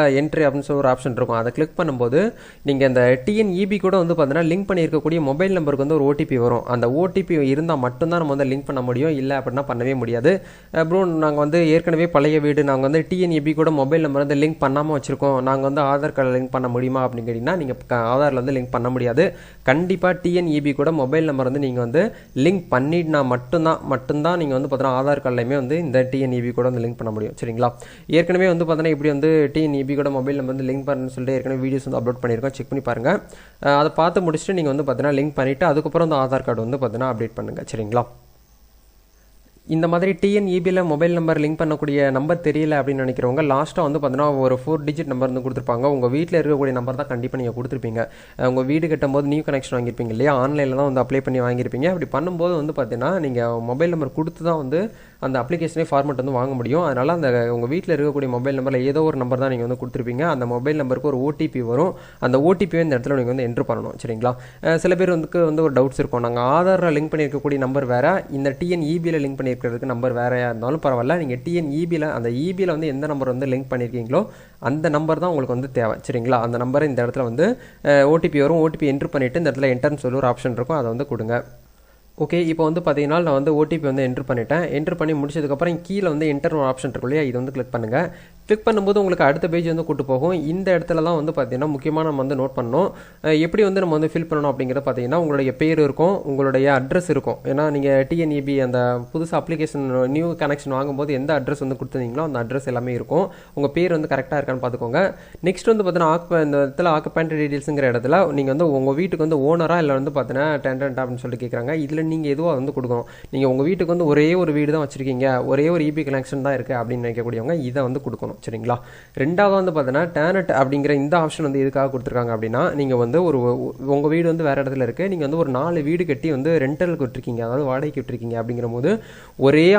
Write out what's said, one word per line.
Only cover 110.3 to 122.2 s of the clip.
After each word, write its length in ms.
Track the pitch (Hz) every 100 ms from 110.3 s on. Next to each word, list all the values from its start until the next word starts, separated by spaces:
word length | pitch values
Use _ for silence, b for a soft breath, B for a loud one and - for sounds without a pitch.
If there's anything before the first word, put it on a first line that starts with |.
| 127 151 143
டெனன்ட் 380 | 135 131 139 127
அப்படின்னு 220 | 127 123
சொல்லிட்டு 240 | 127 113
கேக்குறாங்க. 300 | 120 120 120 160
இதுல 200 | 143 156
நீங்க 260 | 160 160 151
எதுவா 220 | 139 170
வந்து 200 | 131 139
கொடுக்கணும். 340 | 139 123 120 - B B
நீங்க 180 | 135 135
உங்க 160 | 131
வீட்டுக்கு 300 | 147 185 170
வந்து 140 | 170 165
ஒரே 200 | 147 151
ஒரு 180 | 180 170
வீடு 180 | 147 147
தான் 120 | 156
வச்சிருக்கீங்க, 440 | 143 135 135 127 135 127
ஒரே 220 | 123 135 151
ஒரு 140 | 175
இ 80 | 151
பி 120 | 151
கனெக்ஷன் 400 | 139 135 131 139
தான் 120 | 135
இருக்கு 200 | 135 117
அப்படின்னு 280 | 127 117 123
நினைக்கக்கூடியவங்க 520 | 120 117 120 117 120 170
இதை 200 | 127 127
வந்து 180 | 127 131
கொடுக்கணும். 320 | - 113 110 101
சரிங்களா? 380 | - 113 113 120 B B B
ரெண்டாவது 400 | - 135 180 202
வந்து 180 | 196 185
பாத்தீங்கன்னா, 300 | 156 127 135 170
டெனன்ட் 420 | 165 156 196 180
அப்படிங்கிற 400 | 139 135 143 143
இந்த 200 | 147 143 170
ஆப்ஷன் 300 | 156 - 151
வந்து 140 | 139
எதுக்காக 280 | 135 139 135
கொடுத்துருக்காங்க 440 | 131 120 123